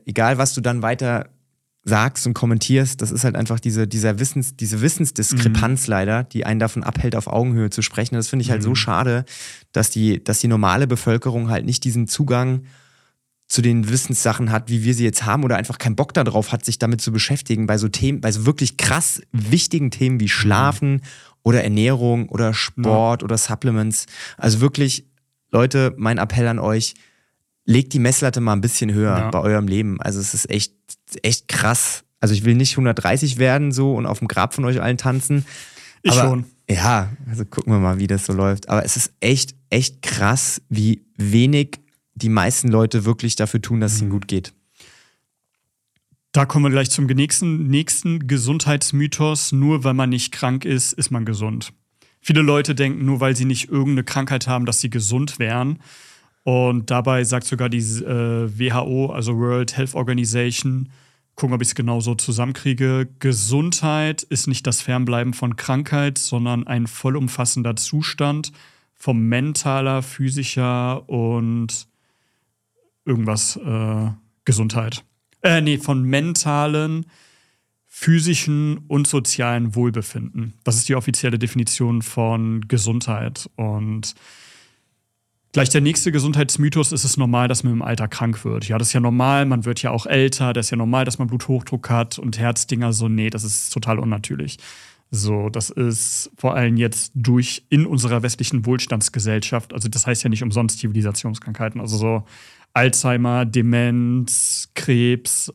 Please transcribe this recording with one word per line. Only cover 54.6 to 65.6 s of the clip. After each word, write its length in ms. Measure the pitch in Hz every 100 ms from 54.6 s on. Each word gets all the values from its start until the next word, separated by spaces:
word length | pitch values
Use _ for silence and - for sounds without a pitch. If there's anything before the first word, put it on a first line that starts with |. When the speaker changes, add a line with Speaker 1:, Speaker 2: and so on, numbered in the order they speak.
Speaker 2:
dass 160 | 120 117
sie 100 | 127
gesund 480 | 117 101 123 143 -
wären. 400 | 113 117 131 160 - - - - _ _
Und 480 | - 127 123 123 113
dabei 340 | 123 120 127
sagt 220 | 113 123 -
sogar 220 | 123 123
die, 100 | 120
äh, 800 | 110 113 - 120 117 117 113 104
W 140 | 123
H 100 | 120
O, 240 | 127 127 135
also 280 | - 113 117
World 400 | 120 123 120 -
Health 180 | 131
Organization, 960 | 139 123 123 113 120 120 117 139 131 131 - _ _ _
gucken, 200 | - 131
ob 80 | 123
ich's 120 | 120
genau 260 | - 120 117
so 140 | 113
zusammenkriege, 960 | 117 - 110 123 135 143 123 131 131 131 -
Gesundheit 1040 | 139 113 104 139 165 - 156 151 151 151
ist 240 | - 135 -
nicht 200 | 127 131
das 140 | 117
Fernbleiben 520 | - 127 120 120 127
von 220 | 120 120
Krankheit, 600 | 113